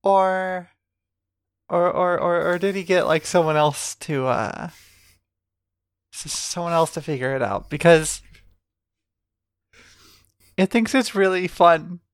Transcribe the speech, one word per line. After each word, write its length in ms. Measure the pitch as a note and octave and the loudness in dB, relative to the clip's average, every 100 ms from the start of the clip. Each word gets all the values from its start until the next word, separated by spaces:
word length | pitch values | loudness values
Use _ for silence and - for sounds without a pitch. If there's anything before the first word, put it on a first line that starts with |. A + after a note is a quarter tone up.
Or, 680 | G3 G3 F#3+ F#3 F#3 F#3 F3 _ _ _ _ _ _ _ _ _ _ | 2 2 2 -2 -4 -8 -10 _ _ _ _ _ _ _ _ _ _
or, 220 | F3 F3 | 0 0
or, 260 | - F3+ F3 | 0 0 0
or, 340 | F3 F3 E3+ | 0 0 0
or 60 | F3 | -2
did 180 | F#3+ G3 | -2 -4
he 80 | |
get, 220 | F3 F3+ - | 0 0 2
like, 180 | D#3 - | 0 2
someone 300 | F3+ D#3 D3+ | 2 2 2
else 400 | D3+ C#3 - - | 2 0 -10 -12
to, 300 | - C#3+ C3 | -6 -4 0
uh, 440 | A#2+ G#2+ - E3 - _ _ _ _ _ _ _ _ _ _ _ _ _ | -2 -4 -8 -14 -16 _ _ _ _ _ _ _ _ _ _ _ _ _
s-, 180 | - D3 | -16 -12
someone 400 | - - F3 E3+ | -10 -8 -6 -2
else 200 | E3 E3 | 0 0
to 60 | E3 | -2
figure 340 | D3+ C#3 B2+ | -8 -6 -4
it 80 | C3+ | -2
out? 260 | A2 G2 - | -4 -4 -6
Because 540 | D3 E3+ E3 D#3 - _ - _ _ _ _ _ _ _ _ _ _ _ _ _ _ - _ _ _ _ _ _ - | 2 6 6 4 -8 _ -20 _ _ _ _ _ _ _ _ _ _ _ _ _ _ -20 _ _ _ _ _ _ -2
it 140 | F#3+ | 0
thinks 240 | A#3 A3+ | 0 0
it's 200 | C4 A#3+ | 0 0
really 340 | G3+ F#3+ F#3 F3+ | 0 2 2 -4
fun 520 | - E3+ E3 E3 F3 _ | 4 4 4 -2 -16 _